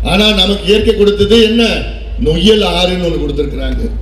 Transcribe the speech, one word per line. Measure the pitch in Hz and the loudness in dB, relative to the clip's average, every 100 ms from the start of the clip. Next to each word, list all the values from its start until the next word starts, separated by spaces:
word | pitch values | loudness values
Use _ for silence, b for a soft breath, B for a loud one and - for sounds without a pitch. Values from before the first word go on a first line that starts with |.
ஆனா | - 185 214 208 | 0 0 2 2
நமக்கு | 208 202 175 | 0 0 0
இயற்கை | 214 226 | 2 2
கொடுத்தது | 202 202 - 202 233 214 | 2 2 2 2 4 4
என்ன? | 233 226 175 - - - - 139 | 2 0 -2 -6 -10 -10 -4 -2
நொய்யல் | 170 196 214 185 | 2 2 2 0
ஆறுன்னு | 170 180 180 175 | 0 -2 -2 -4
ஒண்ணு | 151 | -4
கொடுத்திருக்கிறாங்க | 143 143 143 131 131 123 117 - | -4 -4 -4 -4 -4 -4 -6 -6